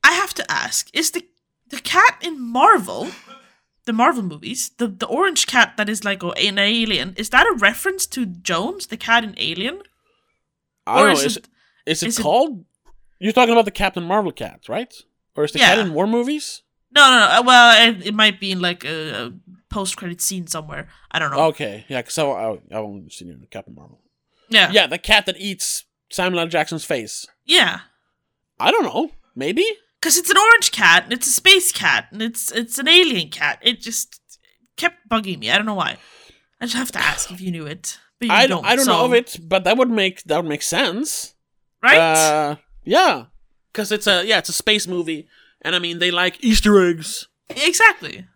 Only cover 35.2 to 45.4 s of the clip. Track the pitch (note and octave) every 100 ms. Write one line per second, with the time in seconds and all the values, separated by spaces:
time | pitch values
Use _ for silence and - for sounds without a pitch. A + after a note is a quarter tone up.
35.2 | G3 F3 A2 E3+ G#3+ G3+ D#3+ - _ _
36.2 | _ _ _ _ A#3+ A#3 B3 - - D3+
37.2 | - F3+ F#3 E3+ D3+ D3 - - _ _
38.2 | A#3+ G3 C4 F3+ G3 B3 B3+ F3 B3 A#3+
39.2 | B3 - E3 F#3+ F#3 A3+ B3 A3 F#3+ F3+
40.2 | - D#3 E3 D3 - E3+ F#3+ F#3+ D4+ -
41.2 | - _ _ _ _ _ A#3+ C#4 E3 D#3+
42.2 | D#3 D3+ D3 D3+ _ - - B3+ F#4 D#3
43.2 | A#2 _ _ _ _ - G3+ G#3 G#3 F3+
44.2 | G3 G#3 - - - G#3+ F3+ F3+ E3 D#3
45.2 | D#3 _